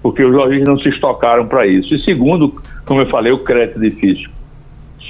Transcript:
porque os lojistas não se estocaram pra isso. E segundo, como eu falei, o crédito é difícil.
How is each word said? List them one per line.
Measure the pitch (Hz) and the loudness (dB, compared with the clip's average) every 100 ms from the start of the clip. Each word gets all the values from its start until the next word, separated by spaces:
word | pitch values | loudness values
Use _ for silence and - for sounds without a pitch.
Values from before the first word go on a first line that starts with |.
porque | 120 131 | -4 2
os | 131 | 2
lojistas | 135 131 139 139 | 4 2 0 2
não | 139 | 0
se | 139 | 0
estocaram | 139 139 120 120 120 113 | -2 -2 0 2 2 2
pra | 131 104 | 2 2
isso. | 95 92 | 2 0
E | 151 | -2
segundo, | - 160 131 175 147 - - - | 0 0 2 2 0 -2 -16 -12
como | - 139 | -2 0
eu | 131 | 0
falei, | 120 113 | 0 0
o | 131 | 0
crédito | - 120 113 110 | 0 0 0 0
é | 110 | -2
difícil. | 101 98 90 - - - - - - - - | 0 0 -2 -6 -18 -20 -20 -20 -20 -20 -20